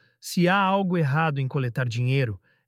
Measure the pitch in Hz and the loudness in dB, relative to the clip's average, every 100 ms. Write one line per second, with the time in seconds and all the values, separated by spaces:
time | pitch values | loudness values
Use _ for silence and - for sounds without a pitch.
0 | _ _ - 180 170 202 190 196 190 175 | _ _ -6 0 2 4 2 2 0 0
1 | 143 151 165 139 131 147 123 131 120 117 | 0 0 0 -2 -2 -2 -2 -2 -4 -2
2 | 123 135 113 95 _ _ | 0 0 -2 -4 _ _